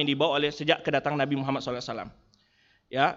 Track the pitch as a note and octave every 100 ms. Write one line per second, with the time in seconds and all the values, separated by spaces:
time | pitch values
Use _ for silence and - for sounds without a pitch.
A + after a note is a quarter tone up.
0 | C#3+ C#3 D#3+ C#3+ D3 - D3+ D#3+ - C#3+
1 | D3 D3 C#3 C#3 C3+ C3+ C3+ B2 B2 A2+
2 | - - _ _ _ _ _ _ _ B2+
3 | D#3